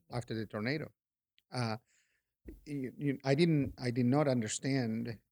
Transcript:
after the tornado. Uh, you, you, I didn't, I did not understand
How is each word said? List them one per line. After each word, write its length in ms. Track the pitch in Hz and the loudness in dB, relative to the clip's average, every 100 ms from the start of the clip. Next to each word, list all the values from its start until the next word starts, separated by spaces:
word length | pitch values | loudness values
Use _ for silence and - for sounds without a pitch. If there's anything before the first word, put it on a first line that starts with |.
| _ | _
after 220 | 123 - | -8 -6
the 120 | 113 107 | -6 -6
tornado. 460 | 110 110 151 - - _ _ _ _ _ | -4 -4 -4 -6 -14 _ _ _ _ _
Uh, 240 | 127 113 110 - _ _ _ _ _ - - - | -4 -4 -4 -10 _ _ _ _ _ -20 -18 -10
you, 260 | 143 127 - | -8 -8 -4
you, 200 | 143 131 139 | -2 -2 2
I 100 | 143 | 4
didn't, 380 | 170 151 127 - | 6 4 2 -2
I 100 | 127 | -2
did 140 | 120 123 | 2 4
not 220 | 143 147 | 4 4
understand 880 | 123 107 - 135 135 117 113 120 107 _ | 2 0 -2 0 0 0 -2 -6 -8 _